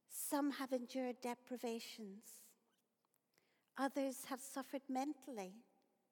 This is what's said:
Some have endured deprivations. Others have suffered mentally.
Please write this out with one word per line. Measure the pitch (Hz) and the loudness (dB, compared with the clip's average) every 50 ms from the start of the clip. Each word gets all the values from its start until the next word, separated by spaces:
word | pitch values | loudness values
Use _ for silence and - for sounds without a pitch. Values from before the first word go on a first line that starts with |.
| _ _ | _ _
Some | - - - - 302 285 285 285 | -6 -4 0 2 4 6 6 4
have | 247 - 269 254 269 | 4 2 2 2 2
endured | 254 240 - - 262 254 247 240 - | 2 2 0 0 2 2 2 0 0
deprivations. | - 240 240 247 254 - 254 226 - 233 226 233 - - - - 220 196 196 214 - - - - - - - _ _ _ _ _ _ _ _ _ _ _ _ _ _ _ _ _ _ _ _ _ _ _ _ | -2 -2 -2 -4 -4 -6 -6 -2 0 0 0 -2 -4 -6 -8 -8 -8 -8 -10 -12 -14 -16 -16 -16 -18 -20 -20 _ _ _ _ _ _ _ _ _ _ _ _ _ _ _ _ _ _ _ _ _ _ _ _
Others | - 269 269 - 285 269 269 254 - - | 2 2 4 6 4 2 2 2 -2 -4
have | - 247 240 | -4 -4 -4
suffered | - - - 277 262 - - 269 - | -4 -6 -6 -6 -4 -2 -4 -4 -2
mentally. | - 262 254 269 302 294 - - 302 254 208 185 185 196 233 - _ _ _ _ _ _ _ _ _ | 0 0 0 0 0 -2 -4 -8 -6 -4 -4 -4 -6 -8 -12 -18 _ _ _ _ _ _ _ _ _